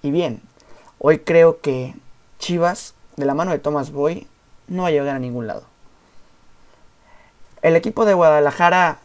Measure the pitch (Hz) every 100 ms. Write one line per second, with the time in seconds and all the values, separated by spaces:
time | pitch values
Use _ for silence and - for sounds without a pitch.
0 | 143 156 165 107 - _ _ - - _
1 | 147 156 - 165 165 165 147 131 127 -
2 | - - _ - - 175 170 202 - _
3 | _ - 139 143 180 160 147 147 139 143
4 | 147 175 - _ _ - - 180 180 147
5 | 143 135 127 123 110 - - _ - _
6 | _ - - _ - - - _ - _
7 | _ - _ _ - - 160 165 190 -
8 | 220 185 165 151 143 139 175 180 175 147